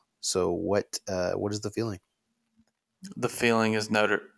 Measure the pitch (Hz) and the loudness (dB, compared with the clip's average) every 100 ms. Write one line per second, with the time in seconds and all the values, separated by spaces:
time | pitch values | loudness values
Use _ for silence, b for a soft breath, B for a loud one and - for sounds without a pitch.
0 | _ _ - 95 87 87 90 101 - - | _ _ -2 0 0 0 0 0 0 -10
1 | - 92 90 95 104 104 104 107 113 92 | -6 -2 -2 -2 -2 -4 -6 -4 -4 -6
2 | _ _ _ _ _ _ _ _ _ _ | _ _ _ _ _ _ _ _ _ _
3 | 98 - 120 - 117 113 110 110 107 107 | -16 -6 -4 2 4 4 4 2 2 2
4 | 104 104 - | 4 2 -2